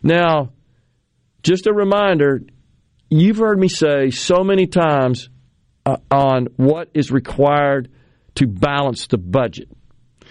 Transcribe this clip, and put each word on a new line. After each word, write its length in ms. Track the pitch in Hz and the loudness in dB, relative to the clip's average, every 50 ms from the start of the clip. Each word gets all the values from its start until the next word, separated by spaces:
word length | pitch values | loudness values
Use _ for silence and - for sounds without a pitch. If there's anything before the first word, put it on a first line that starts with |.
| - | 0
Now, 480 | 151 165 175 175 170 160 151 139 127 - _ _ _ _ _ _ _ _ _ _ _ _ _ _ _ _ _ - | 0 2 2 2 2 0 0 -2 -6 -10 _ _ _ _ _ _ _ _ _ _ _ _ _ _ _ _ _ -2
just 240 | - 175 185 185 220 | 0 0 0 0 0
a 40 | 214 | 0
reminder, 720 | 208 202 196 202 202 208 196 185 156 143 143 139 123 - - _ _ _ _ _ _ _ _ _ _ _ - | 0 0 0 0 0 2 2 2 2 2 2 0 -2 -4 -10 _ _ _ _ _ _ _ _ _ _ _ 0
you've 280 | 156 156 170 202 220 | 2 4 4 4 2
heard 220 | 208 226 220 208 196 | 2 0 0 0 2
me 80 | 190 185 | 0 0
say 420 | - - 160 151 143 139 135 135 | 0 0 0 0 2 2 0 -2
so 320 | 123 - - - 180 180 190 | -2 -4 -2 0 0 0 2
many 240 | 196 196 190 185 | 2 2 0 0
times, 640 | 180 - 180 170 160 147 139 131 127 127 123 - - _ _ _ _ _ _ _ _ _ _ - | 0 0 0 0 2 2 0 0 0 -2 -4 -8 -12 _ _ _ _ _ _ _ _ _ _ -6
uh, 120 | 135 131 - - - | -6 -6 -6 -4 -2
on 380 | - 139 139 135 131 127 123 117 - | 0 0 2 2 0 0 -2 -4 -2
what 340 | - 131 135 151 165 175 - - | 0 2 2 2 0 -4 -6 -4
is 180 | 151 139 - 127 | -4 -2 0 -2
required 760 | 135 127 - - - 143 143 147 147 147 143 139 139 123 - _ _ _ _ _ _ _ _ - | -2 -4 -4 -2 0 0 2 2 2 0 0 0 -2 -4 -8 _ _ _ _ _ _ _ _ -4
to 120 | - 143 120 | -2 -2 -2
balance 580 | 101 90 107 127 143 143 143 135 117 - - | -2 -2 -4 -2 -2 -2 -2 -4 -4 -6 -8
the 120 | - - 110 | -6 -6 -6
budget. 500 | 90 87 92 135 123 117 - - - - - - _ _ _ _ _ _ _ _ _ _ | -4 -2 -2 -2 -2 -2 -6 -10 -20 -20 -20 -20 _ _ _ _ _ _ _ _ _ _